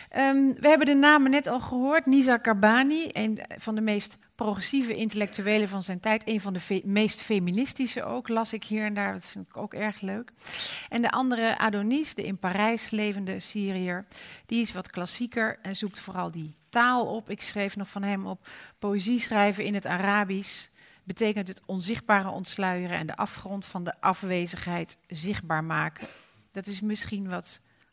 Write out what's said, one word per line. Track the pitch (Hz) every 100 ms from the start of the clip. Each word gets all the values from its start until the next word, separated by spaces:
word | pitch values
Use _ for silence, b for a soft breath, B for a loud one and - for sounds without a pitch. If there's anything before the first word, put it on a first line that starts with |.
| B
Ehm, | - 269 277 269 -
we | 294
hebben | 311 285
de |
namen | 277 294 302 269
net | 285 285
al | 247
gehoord. | - 254 262 311 294
Nizar | 269 254 240
Qarbani, | 233 208 214 233 269 311 330
een | - 214 214 - -
van | -
de | 214
meest | 220 208 - - b
progressieve | - 220 196 - 277 240 -
intellectuelen | 220 208 202 - 196 214 208
van | 196
zijn | 180 180
tijd. | 220 214 -
Een | 220
van | 196
de | 185
fe-, | - 190
meest | 196 202 214 -
feministische | - 208 180 190 277 - 247 -
ook, | - 247 247
las | 226 220
ik | 220
hier | - 214
en | 214
daar. | 208 196
Dat | 190
vind | - 196 180
ik | -
ook | 208
erg | - 214 202
leuk. | 190 202 247 - B B B B B
En | 240
de | 240
andere, | - 262 240 226 -
Adonis, | 220 208 208 277 311
de | -
in | - 196
Parijs | 185 190 214 233 -
levende | 214 208 202 190 190
Syriër, | - 214 196 185 180 180 202 B B B -
die | 233
is | 226
wat | 185 -
klassieker | - 175 - 240 240 220 -
en | - 196
zoekt | 208 -
vooral | - 185 175
die | 165 156 151 _
taal | 240 240 254 220
op. | 220 -
Ik | 208
schreef | - 208 196 202
nog | 196
van | 196
hem | 196 190 190
op: | 185 B B B _
"Poëzie | 208 202 185 240
schrijven | - 214 202 196
in | 208
het | 202 -
Arabisch | 180 196 208 196 190 202 - - b b b
betekent | - 185 214 208 185
het | 190 -
onzichtbare | 190 175 226 - 202 190
ontsluieren | - 180 - 190 180 180 175
en | 160
de | -
afgrond | 208 - 190 196 -
van | 180
de | 175 -
afwezigheid | - 180 190 180 175 175 175 175 165 - _
zichtbaar | 165 175 208 160 160
maken." | 160 160 156 - - B B B B
Dat | 196 196
is | 190
misschien | 208 208 - 202 196
wat | 180 - - b b b